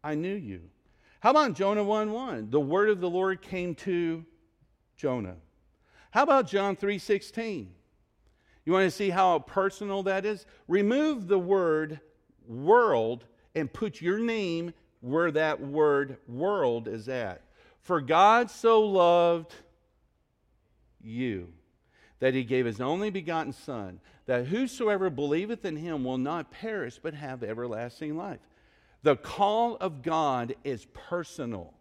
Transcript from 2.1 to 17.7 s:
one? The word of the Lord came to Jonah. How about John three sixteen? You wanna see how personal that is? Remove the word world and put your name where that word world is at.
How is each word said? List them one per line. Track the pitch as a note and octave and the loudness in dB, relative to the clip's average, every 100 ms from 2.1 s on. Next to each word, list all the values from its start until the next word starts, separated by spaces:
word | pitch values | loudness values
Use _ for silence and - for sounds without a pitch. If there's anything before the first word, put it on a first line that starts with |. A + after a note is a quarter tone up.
one? | A3 C4 C3 G#2+ | -4 -6 -8 0
The | C3+ | 0
word | C#3 F3+ G#3+ | 2 2 2
of | G3+ | 2
the | F3 | 0
Lord | F3+ F#3+ F#3 | 0 -2 -2
came | - F#3 F3+ D#3 | -6 -6 -4 -6
to | - F3 E3+ E3 E3 _ _ _ _ _ _ _ | -4 -2 -2 -4 -10 _ _ _ _ _ _ _
Jonah. | D3 B2+ G2 F2+ _ _ _ _ _ _ _ | -4 -4 -6 -12 _ _ _ _ _ _ _
How | G#3+ | 2
about | C#4+ C#4 G#3 | 4 4 4
John | G3 G3 F#3+ | 0 -2 -2
three | G3+ G3+ | -2 -4
sixteen? | - G3+ - - A3+ F3+ F#2 F2 _ _ _ _ _ _ _ _ | 0 -2 -2 -8 -8 -8 -12 -18 _ _ _ _ _ _ _ _
You | - | 0
wanna | F#3 F#3 | 2 2
see | - G3+ | 0 -2
how | F3+ F#3 E3 | 2 4 2
personal | - - F#3+ - G#3 G3 | 0 -2 -2 -2 -6 -2
that | G3 F#3+ G3+ | -2 -2 -2
is? | G#3 - - - | -8 -12 -20 0
Remove | F#3 G3+ C4 D#4 C4+ F3+ | 2 4 2 2 -2 0
the | F#3+ | 0
word | F3 G3 E3+ D#3 D#3 D#3 _ _ _ _ - | 2 2 2 0 -2 -10 _ _ _ _ -14
world | A#2 D3 A#3 A3+ B2+ A2+ A#2+ - _ _ | -4 6 6 6 2 0 -4 -12 _ _
and | E3 C#3+ | -6 -6
put | - G#3+ - | -4 -6 -4
your | E3+ G#3 | -2 0
name | A#3 A3+ F#3+ E3 E3+ - _ _ | 0 -2 -2 -4 -6 -12 _ _
where | B2 D3+ E3+ | -4 0 2
that | D3+ D#3 D3+ | 2 0 -2
word | C#3 D3 D3+ C#3+ C#3 C3 - | -4 2 4 4 0 -8 -12
world | A#2+ F3+ G3+ C3 A#2 A2+ | -4 -2 0 0 0 -4
is | A2+ A2 | -10 -6
at. | B2+ A2+ - _ _ _ | -6 -6 -8 _ _ _